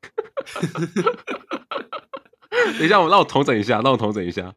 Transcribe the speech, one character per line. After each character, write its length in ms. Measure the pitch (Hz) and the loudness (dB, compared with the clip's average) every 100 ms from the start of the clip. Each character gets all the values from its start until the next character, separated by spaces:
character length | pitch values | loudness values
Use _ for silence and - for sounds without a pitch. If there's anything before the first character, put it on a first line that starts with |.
<laughs> 40 | - - 440 - - - 165 - 160 202 175 - - - - - - - - - - - - _ _ 466 453 226 | -14 -12 -12 -12 -12 -8 -6 -6 -6 -2 -2 -4 -8 -14 -12 -14 -10 -12 -10 -14 -14 -18 -20 _ _ -2 0 0
等 80 | 160 | 4
一 20 | |
下， 120 | 208 | 4
我， 100 | 165 | 6
让 80 | 196 | 4
我 60 | 156 | 4
统 180 | 143 | 2
整 140 | 139 113 | 2 2
一 60 | |
下， 180 | 104 110 | 2 2
让 100 | 131 | 2
我 60 | 123 | 2
统 160 | 107 | 0
整 100 | 107 | -2
一 60 | 87 | -4
下。 220 | 92 90 | -6 -8